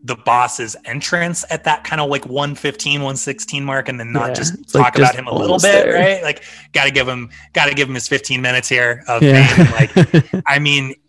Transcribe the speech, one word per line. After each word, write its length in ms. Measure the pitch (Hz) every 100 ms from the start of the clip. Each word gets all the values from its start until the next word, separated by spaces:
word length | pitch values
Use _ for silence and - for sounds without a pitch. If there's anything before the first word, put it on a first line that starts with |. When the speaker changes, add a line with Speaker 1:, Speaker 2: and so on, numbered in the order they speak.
Speaker 1:
the 140 | - 120
boss's 580 | - 123 123 - 113 -
entrance 600 | - 131 - 175 170 170 -
at 140 | 156
that 220 | - 151
kind 160 | - 156
of, 100 | 143
like, 160 | 143 131
one 300 | 131 143 143
fifteen, 460 | 147 139 147 143
one 120 | 139
sixteen 480 | 135 - 135 - 143
mark 240 | 139 135 131
and 120 | 123
then 100 | 117
not 200 | 117 120
Speaker 2:
Yeah, 40 |
Speaker 1:
just 200 | 123 160 180
Speaker 2:
it's, 160 | -
like, 120 | 139 123
Speaker 1:
talk 100 | -
about 100 | 131
Speaker 2:
just 80 | 123
Speaker 1:
him 80 | 127
a 20 |
little 140 | - -
Speaker 2:
almost 140 | - 185
Speaker 1:
bit, 180 | 196
Speaker 2:
there. 100 | -
Speaker 1:
right? 280 | 175 190 196
Like, 180 | 156 147 - - -
gotta 180 | 151 139
give 160 | 135 127
him, 240 | 123 117 - -
gotta 220 | 175 143
give 140 | 143 135
him 60 |
his 140 | 131 -
fifteen 340 | 139 - 127
minutes 260 | 127 127 -
here 360 | 127 120 120 -
of 160 | 117
Speaker 2:
Yeah. 240 | 147 135 135
Speaker 1:
fame. 240 | 107 170
Like, 720 | - - - 165 165 - 190
Speaker 2:
<laughs> 40 | -
Speaker 1:
I 100 | 143
mean 380 | 147 143 135 135